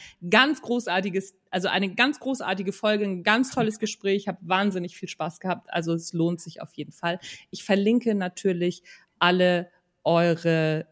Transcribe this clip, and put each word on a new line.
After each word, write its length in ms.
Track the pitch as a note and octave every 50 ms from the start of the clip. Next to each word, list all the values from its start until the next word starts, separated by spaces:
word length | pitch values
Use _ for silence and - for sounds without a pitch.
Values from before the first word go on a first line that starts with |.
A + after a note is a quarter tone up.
| - - - - E3+ F3
ganz 320 | G#3 G#3+ C4 D4+ D4+ -
großartiges, 720 | - - A#3+ B3 A3+ F#3+ F3 F#3+ F#3+ G3+ F3 G3 F#3+ - - _ _ -
also 180 | - F#3 F3+ -
eine 260 | - F#3+ G3+ F#3+ F3+
ganz 240 | - B3 C#4+ D4 -
großartige 520 | - C4 C4+ B3+ - - G3 G3 F#3 G3
Folge, 320 | - - - G#3+ G#3+ G#3 G#3
ein 180 | G3 F#3 F3
ganz 300 | E3+ G#3 G#3+ B3 C4 C4
tolles 260 | - B3+ A3+ A3 G#3+ -
Gespräch, 500 | A3 G#3 - - - G3 G3 G3+ G3+ G3+
hab 80 | F3+ -
wahnsinnig 540 | F3+ E3 F#3 F#3+ G3+ G3+ F#3 F3+ F3 F3+ - -
viel 100 | F#3 -
Spaß 300 | - - D#3 D#3+ - -
gehabt, 320 | - F#3 F3 - - -
also 220 | - E3+ E3 E3 E3+
es 180 | E3 E3 -
lohnt 280 | - E3 E3 E3+ F3 E3+
sich 200 | - E3+ - -
auf 140 | - - -
jeden 180 | - D3 -
Fall. 280 | - - - E3+ F3 F#3+ - - - - - -
Ich 120 | - - -
verlinke 500 | - G3 G3 G3 G#3+ A#3+ A#3+ A#3 A3+ G#3+
natürlich 640 | G3 F3+ F3+ - - - G3 F3+ E3+ F3 F3+ - - _ - - - _ _ _ -
alle 520 | F3 F3 F3+ F3+ F3+ F3+ F3+ E3+ F#3 - _ _ _ _ _ _ -
eure 840 | D#3+ E3+ E3+ F3 F3 E3 E3 - E3 E3 D#3+ D#3 D#3 D#3 D#3 - _